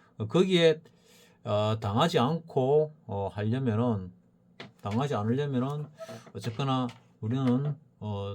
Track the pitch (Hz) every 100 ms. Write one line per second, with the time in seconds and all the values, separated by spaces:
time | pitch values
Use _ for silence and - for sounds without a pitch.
0 | _ - 110 165 190 180 165 156 - _
1 | _ - - _ - 104 107 110 107 107
2 | 165 151 120 165 - 139 127 151 151 -
3 | - 101 98 107 107 120 131 107 123 104
4 | 90 - _ _ _ - - - 107 107
5 | 143 120 107 131 147 127 131 147 147 -
6 | - 117 - - 120 110 139 131 123 -
7 | _ _ 110 135 131 123 147 143 _ _
8 | 107 101 98